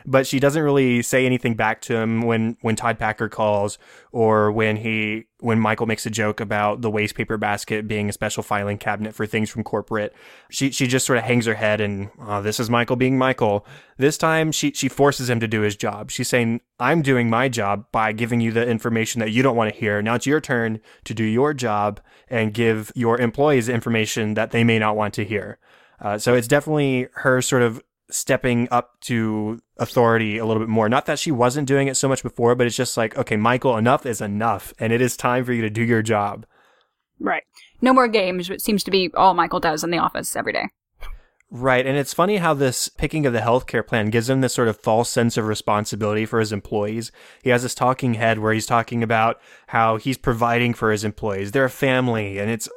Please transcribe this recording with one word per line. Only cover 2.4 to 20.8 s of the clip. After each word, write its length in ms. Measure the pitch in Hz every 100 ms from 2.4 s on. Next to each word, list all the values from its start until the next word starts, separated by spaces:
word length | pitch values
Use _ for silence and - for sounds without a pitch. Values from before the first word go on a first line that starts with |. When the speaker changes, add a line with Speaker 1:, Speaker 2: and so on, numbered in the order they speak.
| 113 113
Speaker 1:
when 160 | 117 110
Todd 200 | 117 113
Packer 300 | 110 107 110
calls 500 | - 107 104 104 - - - _
or 360 | 120 110 107 104
when 280 | 107 110 107
he, 480 | 113 110 107 110 - _
when 180 | 117 113
Michael 280 | 107 110 113
makes 180 | 110 120
a 40 |
joke 300 | 107 107 104
about 400 | 104 107 104 104
the 100 | 117
waste 260 | 107 107 -
paper 220 | 113 110
basket 480 | 104 101 - 107 107
being 220 | 107 104
a 60 |
special 300 | - 107 -
filing 340 | - 104 101 101
cabinet 360 | - 104 107
for 120 | - 107
things 240 | 110 107
from 160 | 113 107
corporate. 500 | 110 - 110 104 - - - _
She, 220 | - -
she 160 | - 127
just 180 | 127 -
sort 120 | 123
of 60 | 110
hangs 200 | 120 113
her 100 | 107
head 260 | 107 107
and, 280 | 104 101 101 -
"Oh, 240 | 113 104
this 200 | 104 107
is 80 | 113
Michael 260 | 120 120 123
being 220 | 131 131
Michael." 480 | 131 127 113 101 - - - -
This 200 | 139 151
time, 360 | 165 160 160
she, 180 | - 147
she 160 | - 131
forces 420 | - 139 135 123
him 120 | 117
to 80 | 113
do 100 | 110
his 140 | 104 101
job. 360 | 110 104 110
She's 180 | - 123
saying, 320 | 127 117 117 - -
"I'm 220 | 123 170
doing 280 | 139 127 117
my 200 | 113 135
job 380 | 117 101 101 -
by 220 | 117 110
giving 260 | 107 117 120
you 140 | 113
the 120 | 113 120
information 540 | 113 120 113 113 120
that 120 | 110
you 120 | 113
don't 140 | 135 117
want 160 | 107
to 60 | -
hear. 220 | 110 104
Now 140 | 107 120
it's 100 | 135
your 140 | 151
turn 400 | - 123 113 110